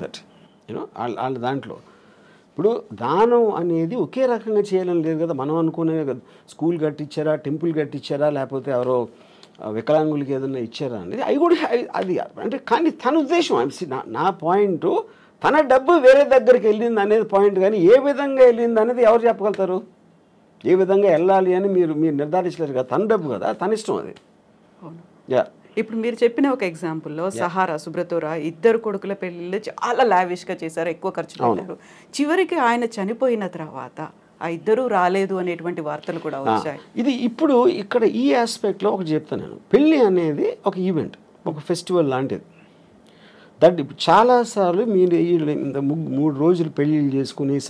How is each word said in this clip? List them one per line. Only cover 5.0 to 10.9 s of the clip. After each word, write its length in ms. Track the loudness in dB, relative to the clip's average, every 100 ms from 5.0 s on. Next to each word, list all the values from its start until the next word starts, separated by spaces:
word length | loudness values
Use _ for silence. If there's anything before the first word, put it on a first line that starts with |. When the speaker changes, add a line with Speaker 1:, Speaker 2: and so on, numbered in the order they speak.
Speaker 1:
లేదు 160 | 0 -2
కదా, 100 | -2
మనం 220 | -2 -2 0
అనుకునే 440 | -2 -2 -2 -2
కదా, 160 | -4 -6 -10 -20 -20
School 300 | -6 -2 -2
కట్టించారా, 540 | -2 -4 -8 -4 -2 -2 -4
temple 280 | -4 -2
కట్టించారా, 540 | -2 -4 -6 -6 -2 0
లేకపోతే 400 | 0 -4 -6 -4
ఎవరో, 380 | -2 0 0 -2 -10 -20 -20 -20 -14
ఆ, 60 | -10 -6
వికలాంగులకి 560 | 0 2 2 -2 -4
ఏదైనా 260 | -4 -4 -6
ఇచ్చారా 400 | -8 -8 -8